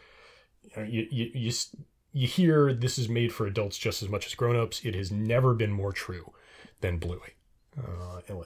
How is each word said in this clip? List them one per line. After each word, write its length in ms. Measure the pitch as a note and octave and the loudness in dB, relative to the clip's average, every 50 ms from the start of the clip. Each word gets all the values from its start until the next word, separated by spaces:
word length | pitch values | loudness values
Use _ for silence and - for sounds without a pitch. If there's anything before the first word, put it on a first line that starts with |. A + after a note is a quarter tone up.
| - - - - - - - _ _ _ _ _ _ | -20 -20 -20 -20 -20 -20 -20 _ _ _ _ _ _
you 80 | - - | -16 -12
know, 60 | A2 G#2+ A2 | -10 -6 -4
you, 180 | A#2+ A2 A2+ - | -2 -2 -2 -2
you, 200 | C#3+ A#2 A2+ - - | -2 -4 -2 -2 -2
you, 140 | C3 A2+ A2 | -2 -2 -2
s-, 260 | - - - - - - - _ _ _ _ _ | -2 -4 -6 -8 -10 -20 -20 _ _ _ _ _
you 140 | - C#3 B2+ | -2 0 0
hear 460 | B2 - F#3 F3+ E3 D#3 D3+ C#3+ C#3 B2+ | 2 4 6 6 8 8 8 6 6 4
this 240 | A#2 B2 B2+ - | 2 0 0 0
is 100 | C3+ A#2+ | 0 -2
made 240 | G#2+ A#2 A#2 A#2 A#2 | 0 2 2 2 0
for 140 | - - A2 | 0 -2 -2
adults 320 | G2 F#2+ A2+ G#2 G2 - | -2 0 -2 -2 -2 -4
just 240 | - - A2 - - | -4 -2 -2 -2 -2
as 80 | G#2 G2 | -4 -4
much 160 | G#2 G2 - | -4 -4 -4
as 80 | - - | -6 -4
grown-ups. 480 | - A#2+ A#2+ A#2+ A#2 A2+ A2+ - - - | 0 2 2 2 2 0 0 -4 -6 -4
It 120 | A#2 G#2 | -4 -2
has 160 | F#2+ G2 F2 | -2 -2 -2
never 420 | G#2 G#2 G#2+ A2 A#2 A#2+ B2+ C3 A#2+ | -2 0 2 2 4 6 6 6 6
been 180 | A2 A2 G#2 | 4 2 0
more 220 | G2+ G2 G2 G2+ F#2+ | 0 0 -2 -2 -4
true 380 | - - - F2+ F2 - - - - - - - - - - _ - | -6 -6 -8 -10 -10 -12 -16 -20 -20 -20 -20 -20 -20 -20 -20 _ -2
than 160 | - F#2 F2 | -2 0 0
Bluey. 380 | E2 E2 F2 F2 - - - - _ _ _ _ _ _ _ - D3 | 0 -2 -2 -4 -6 -10 -16 -20 _ _ _ _ _ _ _ -10 -8
Uh, 400 | A#2+ F#2+ F2+ F2 F2 F2+ F#2 F2+ - | -8 -8 -8 -8 -8 -10 -12 -12 -12
and 160 | - G2+ F2 E2 | -10 -12 -12 -10